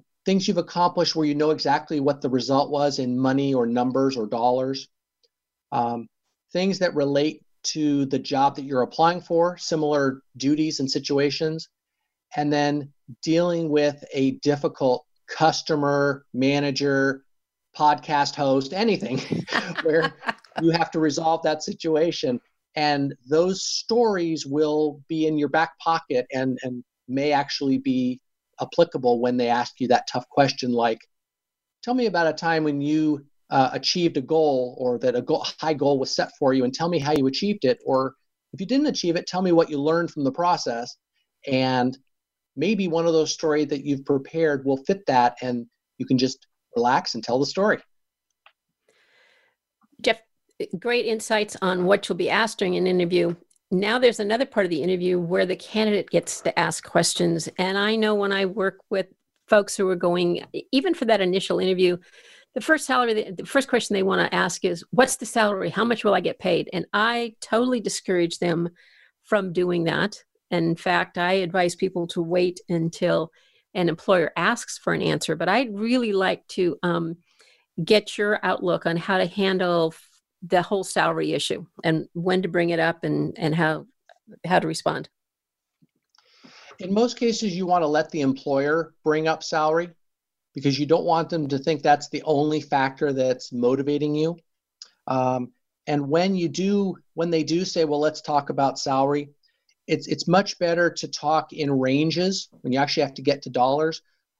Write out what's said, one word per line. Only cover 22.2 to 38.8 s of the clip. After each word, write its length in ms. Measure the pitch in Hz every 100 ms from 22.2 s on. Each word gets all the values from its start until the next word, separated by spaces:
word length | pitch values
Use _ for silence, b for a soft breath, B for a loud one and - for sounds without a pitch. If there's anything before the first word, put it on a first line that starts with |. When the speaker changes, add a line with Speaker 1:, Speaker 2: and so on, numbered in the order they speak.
| 147 123 - _ _ -
Speaker 1:
And 400 | 147 143 139 - 123
those 380 | 156 180 190 -
stories 800 | - - 226 233 196 170 160 139
will 560 | 139 151 151 151 147 -
be 160 | 160 156
in 140 | 156
your 100 | 147
back 280 | 160 160 -
pocket 480 | - 165 - 131 123
and, 280 | 131 131 127
and 220 | 131 123 - _ -
may 240 | 127 147
actually 480 | 143 143 - 139 135
be 420 | 135 127 127 127 _ _ _ -
applicable 580 | 135 - 165 151 127 120
when 180 | 123 123
they 120 | 120
ask 300 | 120 120 -
you 80 | 123
that 200 | 117 -
tough 220 | 127 -
question, 420 | - 139 - 127
like, 280 | 120 117 113 _ _ _ _ _ _ _ _
"Tell 140 | - 254
me 100 | 233
about 220 | 175 165
a 60 |
time 300 | 156 165 160
when 160 | 156 143
you, 460 | 143 156 156 147 - _ -
uh, 220 | 139 131
achieved 440 | 139 - 190 170 147
a 40 |
goal 540 | 123 160 156 131 123 123
or 220 | 123 120
that 160 | 127 123
a 60 |
goal, 240 | 123 156 - -
high 140 | 156
goal 240 | 151 139 139
was 140 | -
set 200 | - 170 -
for 160 | 139
you, 100 | 131
and 100 | 123
tell 160 | 131 170
me 100 | 170
how 120 | 139
you 140 | 156 135
achieved 400 | 131 202 208 131
it. 140 | 123 -
Or 300 | 135 131 - _ _ _
if 60 | 135
you 80 | 190
didn't 180 | 262